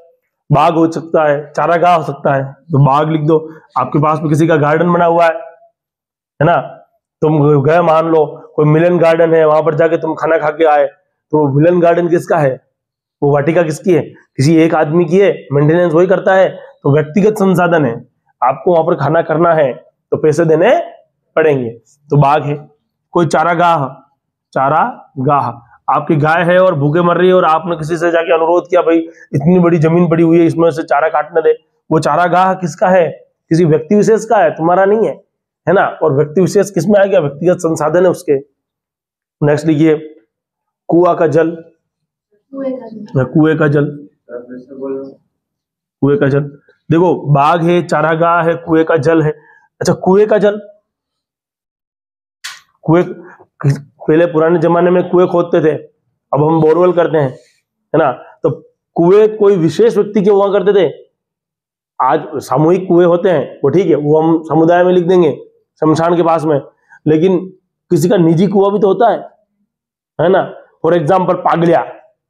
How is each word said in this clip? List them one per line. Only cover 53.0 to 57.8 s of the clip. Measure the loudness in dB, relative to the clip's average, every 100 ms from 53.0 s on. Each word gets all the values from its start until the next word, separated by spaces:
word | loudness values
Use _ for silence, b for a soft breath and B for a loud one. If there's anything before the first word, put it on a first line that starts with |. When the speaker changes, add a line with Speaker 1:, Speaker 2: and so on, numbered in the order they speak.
| 0 -6 B B _ -6 -4 -4 -8 _ -2
Speaker 1:
पहले | 0 2
पुराने | 0 0 0
जमाने | 0 0 2
में | 0 0
कुएं | 0 0
खोदते | 0 -2 0 0
थे, | -2 -8 _ _ _ -6
अब | -2
हम | 0 2
बोरवेल | 2 2 2
करते | 2 0 0
हैं, | -2 -6 b b _ _